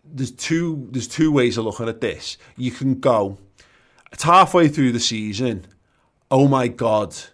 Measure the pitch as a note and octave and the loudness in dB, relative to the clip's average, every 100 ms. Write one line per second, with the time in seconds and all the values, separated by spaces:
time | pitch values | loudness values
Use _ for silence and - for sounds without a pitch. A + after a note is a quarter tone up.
0 | _ C3+ B2 - - E3 E3+ D#3 A2+ B2 | _ -10 -10 -8 -4 -4 -4 -8 -8 -10
1 | - - D#3+ C#3+ B2 A#2+ A2 G2+ A#2 A2+ | -10 -2 2 4 2 0 -6 -6 -8 -4
2 | A2+ D2 - - - - B2+ - C3+ C3 | -6 -6 -12 -16 -20 -8 -8 -4 -4 0
3 | C3+ A2+ G2 G2+ _ _ _ _ _ _ | 2 2 0 -6 _ _ _ _ _ _
4 | _ - D#3 F3+ F#3 F3+ D#3 D3+ C3 A#2 | _ -6 4 6 6 6 4 2 0 0
5 | - A2 G#2+ G2+ B2+ G2+ - _ _ _ | -4 -4 -6 -4 -4 -4 -12 _ _ _
6 | _ _ _ C3 C#3 C3+ B2 A#2+ A2+ G#2+ | _ _ _ 4 4 4 0 -2 0 0
7 | G2 - - | -2 -10 -18